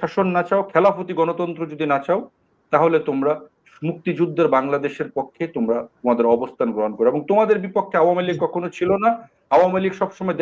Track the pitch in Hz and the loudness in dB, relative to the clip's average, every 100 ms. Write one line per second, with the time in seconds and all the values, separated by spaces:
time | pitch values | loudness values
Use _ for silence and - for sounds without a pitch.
0 | 165 - 190 180 175 196 196 165 196 175 | -4 -2 0 0 0 0 0 2 2 2
1 | 185 170 165 170 175 160 160 151 151 139 | -4 -2 -2 -2 -6 -6 -8 -4 -2 0
2 | 151 196 - _ _ _ _ 147 170 160 | 0 -2 -4 _ _ _ _ 2 4 2
3 | 151 135 139 151 - _ _ - 160 170 | 0 -2 0 -2 -6 _ _ -8 -6 -4
4 | 180 151 170 160 156 131 139 143 139 - | -4 -2 0 2 2 2 0 -2 -2 -6
5 | 139 135 135 - 165 135 113 117 117 _ | -8 -6 -8 -8 -6 -2 -2 -2 -4 _
6 | 123 120 117 120 123 - 120 107 107 107 | 0 2 4 2 0 -4 -4 -2 -4 0
7 | 117 147 147 208 214 202 190 196 196 175 | 0 0 0 2 2 0 -2 -4 -2 2
8 | 170 180 180 156 165 175 175 - 180 196 | 2 2 -2 -2 -4 -4 -8 -4 -2 0
9 | 226 233 - _ - 151 180 185 190 190 | 0 -2 -6 _ 2 4 4 2 -2 -2
10 | 185 - 190 160 | -4 -4 -4 -2